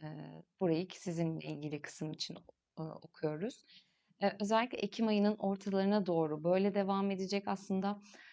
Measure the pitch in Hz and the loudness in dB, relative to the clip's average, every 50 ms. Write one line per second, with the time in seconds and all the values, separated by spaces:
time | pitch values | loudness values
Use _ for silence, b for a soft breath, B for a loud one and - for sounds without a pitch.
0 | 156 151 156 151 151 156 156 160 - _ _ - 190 170 160 160 185 175 - - | -12 -12 -10 -10 -12 -12 -14 -16 -18 _ _ 0 2 2 2 2 0 -4 -8 -8
1 | - 185 165 170 170 165 160 156 151 151 156 147 151 147 151 147 - - - - | -6 -4 -2 0 0 0 -2 -4 -6 -8 -8 -6 -6 -6 -6 -6 -8 -10 -8 -6
2 | 160 156 156 - - - 165 170 - - _ _ _ _ - - 160 160 - - | -6 -6 -6 -8 -8 -10 -10 -14 -16 -20 _ _ _ _ -12 -12 -10 -10 -10 -14
3 | - - _ - 160 151 151 156 196 254 - - _ b b b b b b b | -16 -18 _ -4 -4 -2 -2 -2 -6 -6 -6 -10 _ b b b b b b b
4 | b b b - 196 196 196 - 208 202 220 226 240 247 - - 208 202 - - | b b b 0 0 0 0 0 0 2 2 2 2 2 -2 -4 -4 -4 0 0
5 | 226 220 214 202 202 208 208 - 196 196 196 190 - 202 190 190 190 196 208 214 | 2 4 4 6 4 4 2 2 0 -2 -2 -2 -2 0 2 4 4 4 4 4
6 | 190 190 170 165 160 151 151 156 156 175 180 190 196 202 190 202 190 190 196 196 | 4 4 2 2 2 2 0 0 2 4 4 6 4 4 2 2 2 2 2 2
7 | 196 196 196 185 190 185 202 202 202 202 196 196 - - 190 190 190 202 208 202 | 2 0 0 0 -2 -2 -2 -2 -2 -2 -4 -4 -2 -2 0 0 0 0 -2 -4
8 | B B B B B B | B B B B B B